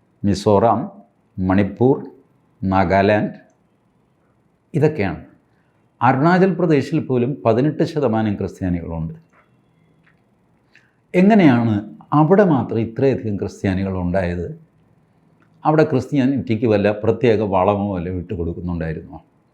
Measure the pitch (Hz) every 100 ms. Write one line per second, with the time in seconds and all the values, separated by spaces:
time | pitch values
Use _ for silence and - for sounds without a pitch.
0 | _ - 101 90 107 98 117 110 - -
1 | _ _ _ - 92 98 95 - 127 143
2 | - - _ _ _ - 98 95 87 98
3 | 101 107 143 - _ _ _ _ _ _
4 | _ _ _ _ _ _ _ 147 151 -
5 | 95 78 - _ _ _ _ _ _ -
6 | 127 131 165 180 190 165 175 143 - 156
7 | 113 127 123 - 120 110 151 151 160 156
8 | 123 110 107 98 95 - 92 87 80 82
9 | 80 - _ _ _ _ _ _ _ _
10 | _ _ _ _ _ _ _ _ _ _
11 | _ 180 196 220 156 120 113 101 104 -
12 | - 147 151 196 190 131 107 113 110 -
13 | 135 95 104 95 98 - 101 92 95 92
14 | 87 95 87 87 98 160 _ _ _ _
15 | _ _ _ _ _ _ 151 156 151 127
16 | - 143 127 135 - 110 120 104 101 107
17 | 110 107 123 107 107 92 95 101 101 90
18 | 85 92 85 90 82 85 87 85 80 80
19 | - - _ _ _